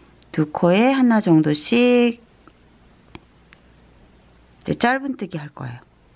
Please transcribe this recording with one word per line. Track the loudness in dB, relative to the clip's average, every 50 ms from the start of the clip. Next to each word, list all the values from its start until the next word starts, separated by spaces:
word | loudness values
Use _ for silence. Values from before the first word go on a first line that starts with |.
| _ _ _ _ -20 -10
두 | -4 -4 -4 -4
코에 | -2 -2 0 2 2 4 2 2
하나 | 2 2 2 2 2 2
정도씩 | 2 4 4 4 4 2 -2 -4 -4 -2 0 2 2 4 4 2 2 0 -2 -6 -16 _ _ _ _ -20 _ _ _ _ _ _ _ _ _ _ _ _ -20 -20 _ _ _ _ _ _ -20 _ _ _ _ _ _ _ _ _ _ _ _ _ _ _ _ _ _ _ _ _
이제 | -8 -8 -4
짧은뜨기 | -2 -2 -2 -2 -2 -6 -8 -10 -10 -10 -10 -10 -12
할 | -14 -14
거예요. | -16 -14 -14 -14 -14 -16 -20 _ _ _ _ _ _